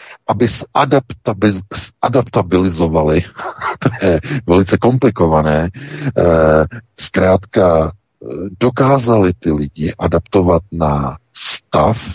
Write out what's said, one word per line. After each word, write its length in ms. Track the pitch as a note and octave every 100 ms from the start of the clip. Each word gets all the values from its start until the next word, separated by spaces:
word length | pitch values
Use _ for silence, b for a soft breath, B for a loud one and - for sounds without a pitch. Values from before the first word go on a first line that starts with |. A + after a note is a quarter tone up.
| B B -
aby 200 | G2+ A#2
zadaptabi-, 1120 | - - - C#3 C#3 - - - G2+ G#2 F#2+ G2 - - _
zadaptabilizovali, 1200 | - B2 B2 - F2 F2+ F#2+ E2 E2+ D#2+ D#2 D#2 - - -
<laughs> 260 | - - -
to 260 | - - F#2+
je 160 | - - C#3+ -
velice 320 | F2 F#2+ G2+
komplikované, 920 | A#2 B2+ B2+ G#2+ E2+ D#2 D#2 D2+ E2+
eh, 920 | - - - C#3+ - E2+ E2 D#2 D#2 D#2 B - -
zkrátka, 920 | - - F#2 F#2+ - - F#2 D#2+ D#2
eh, 340 | - _ _ - C2 F#2+ F#2
dokázali 760 | - B2 C3+ C#3 A#2 A2+ F#2
ty 180 | F2+ F2
lidi 420 | D2+ C#2+ - D#2 -
adaptovat 640 | E2 E2+ - G2+ F2+ E2+ -
na 460 | E2+ D#2 C#2+ C#2 C#2+ _
stav, 640 | - - - _ - D2+ A2 -